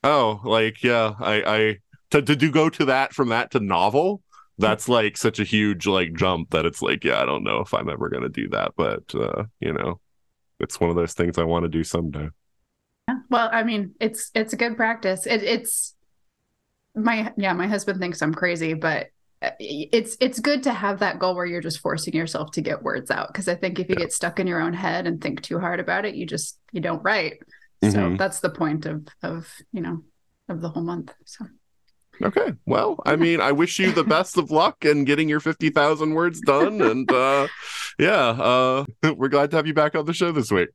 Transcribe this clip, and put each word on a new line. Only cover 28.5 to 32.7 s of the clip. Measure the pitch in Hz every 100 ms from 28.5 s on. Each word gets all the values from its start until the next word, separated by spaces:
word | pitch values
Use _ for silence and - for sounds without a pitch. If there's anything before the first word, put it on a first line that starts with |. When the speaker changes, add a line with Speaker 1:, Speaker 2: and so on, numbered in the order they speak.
Speaker 2:
point | - 160 156 156
of, | 156 151 -
of, | 175 165 165 - -
you | 202
know, | 170 165 - _ _ _ -
of | 170
the | 170
whole | 160
month. | 170 175 - -
So. | - - 220 _ _ _ _ _ _ _
Speaker 1:
Okay. | - - 440 143
Well, | -